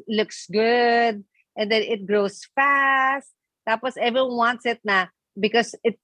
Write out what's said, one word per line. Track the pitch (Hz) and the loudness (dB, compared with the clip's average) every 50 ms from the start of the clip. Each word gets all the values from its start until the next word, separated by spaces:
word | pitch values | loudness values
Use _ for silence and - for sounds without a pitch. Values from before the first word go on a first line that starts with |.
| - - | -10 -6
looks | 220 214 214 - - - - - | -2 -2 -2 -4 -6 -18 -12 -4
good, | 175 214 220 226 240 240 240 233 233 233 233 233 214 208 196 _ _ _ _ _ - | -2 0 2 2 2 2 2 4 4 4 2 2 0 -4 -10 _ _ _ _ _ -8
and | - 214 202 | -6 -2 0
then | 220 220 - | 0 0 0
it | - 233 196 190 | 0 -4 -6 -2
grows | 175 208 208 202 190 - - - - - | 0 0 0 0 0 -4 -8 -18 -8 -2
fast. | 269 277 277 277 277 269 269 269 262 262 262 269 277 - _ _ _ _ _ _ _ - 226 | 0 2 2 4 4 4 2 2 2 2 0 0 -2 -6 _ _ _ _ _ _ _ -4 -2
Tapos | 226 226 - 240 220 226 | -2 -2 -2 -4 -4 -2
everyone | 240 240 226 262 262 247 240 233 | -2 0 0 0 0 0 0 0
wants | 233 240 247 233 - | 0 0 0 -2 -4
it | 240 233 - - | -6 -6 -4 -2
na | 208 196 190 185 180 _ _ _ _ - 196 | 0 0 0 0 -2 _ _ _ _ -8 -2
because | 196 202 220 233 220 - - - - | -2 0 2 2 0 0 -4 -4 -4
it | 233 - _ | -4 -4 _